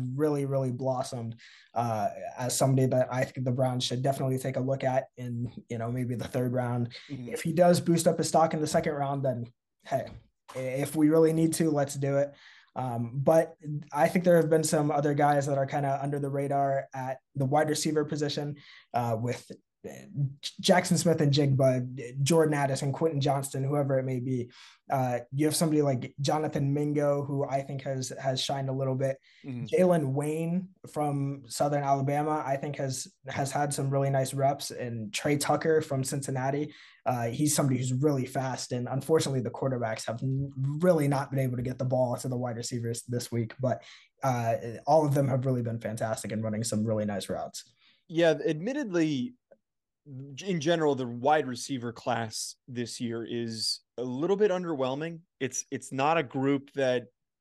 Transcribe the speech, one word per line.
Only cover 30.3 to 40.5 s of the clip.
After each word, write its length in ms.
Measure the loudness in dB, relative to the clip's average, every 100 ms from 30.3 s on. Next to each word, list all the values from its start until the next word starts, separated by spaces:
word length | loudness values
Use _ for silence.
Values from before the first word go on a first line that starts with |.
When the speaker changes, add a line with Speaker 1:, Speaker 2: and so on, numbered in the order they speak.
| -2 0 -2 -4 -10 -10
Speaker 1:
from 500 | -2 0 0 -2 -4 -8
Southern 360 | -2 0 0
Alabama, 580 | 2 2 2 0 0 0 -2
I 80 | -4
think 220 | -4 -4
has, 320 | -4 -4 -10 _ -10
has 240 | -4 -2
had 220 | -2 -2
some 160 | -2 0
really 200 | 0 2
nice 240 | 2 0
reps. 380 | 2 0 0 -4
And 400 | -8 -6 -6 -6
Trey 240 | -4 0 0
Tucker 460 | 2 2 4 2
from 200 | 2 -2
Cincinnati, 720 | -2 -4 -4 -4 -2 -2 -4 -8 -20 -8 -4
uh, 200 | -2 -2
he's 280 | 0 0
somebody 240 | 2 2 2
who's 140 | 0
really 340 | 0 2 2 -2
fast. 460 | -4 -4 -6 -6
And 160 | -6 -4
unfortunately, 520 | -4 2 2 2 -2
the 80 | -2
quarterbacks 580 | -2 -2 -2 -2 -4 -6
have 160 | -4
n-, 260 | -2 -2 -4